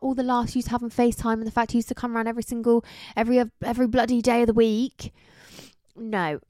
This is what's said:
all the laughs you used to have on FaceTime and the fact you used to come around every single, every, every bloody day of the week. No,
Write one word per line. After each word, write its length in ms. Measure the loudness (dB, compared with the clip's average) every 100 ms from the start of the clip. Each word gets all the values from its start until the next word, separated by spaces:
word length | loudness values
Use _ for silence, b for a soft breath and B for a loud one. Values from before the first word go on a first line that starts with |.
all 120 | -2
the 80 | -2
laughs 320 | 0 0 0
you 40 | -4
used 80 | -2
to 60 |
have 100 | -4
on 80 | -4
FaceTime 440 | 2 2 2 -2
and 120 | -2 -2
the 60 |
fact 200 | -2 0
you 60 | 0
used 100 | -2
to 60 |
come 200 | -6 -6
around 120 | -4 -4
every 160 | -4
single, 420 | -6 -2 2 2 0 B B B
every, 260 | 2 2 0 -4
every 240 | -4 0 2
bloody 340 | 2 2 2
day 220 | 2 2
of 60 | 4
the 40 |
week. 600 | 4 4 2 -4 -6 -16 B B B B B B B _ -14
No, 440 | -4 -2 -2 -4